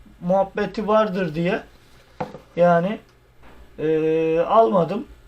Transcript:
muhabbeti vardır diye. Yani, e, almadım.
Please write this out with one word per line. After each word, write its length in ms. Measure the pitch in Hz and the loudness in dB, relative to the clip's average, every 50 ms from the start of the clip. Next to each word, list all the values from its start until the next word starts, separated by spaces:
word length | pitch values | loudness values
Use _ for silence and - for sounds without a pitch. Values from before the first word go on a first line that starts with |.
| - - - - | -20 -20 -18 -8
muhabbeti 680 | 175 175 185 196 190 190 - 208 208 180 - 226 202 190 | -4 0 0 0 0 -2 -4 -6 -6 -6 -6 -6 -2 0
vardır 460 | 214 214 214 196 180 202 185 160 151 | 2 2 2 0 -2 -4 -4 -4 -4
diye. 280 | 160 170 180 214 - - - - - _ - - - _ _ _ - - - - - - _ - | -4 -2 -2 -2 -4 -6 -12 -20 -20 _ -20 -20 -20 _ _ _ -12 -12 -12 -14 -18 -20 _ -2
Yani, 440 | 170 175 175 170 170 170 196 220 - - _ _ _ _ _ _ - - - - - - - - - | 2 2 4 4 2 0 -2 -6 -8 -12 _ _ _ _ _ _ -20 -20 -20 -20 -20 -20 -20 -12 -6
e, 600 | 147 156 160 156 156 160 160 160 160 160 160 165 | -2 -2 0 0 0 0 0 0 0 0 0 0
almadım. 680 | 170 - 196 226 226 226 208 185 165 151 196 226 - - - - - | 0 2 4 4 4 4 4 2 0 0 -2 -6 -8 -12 -18 -20 -20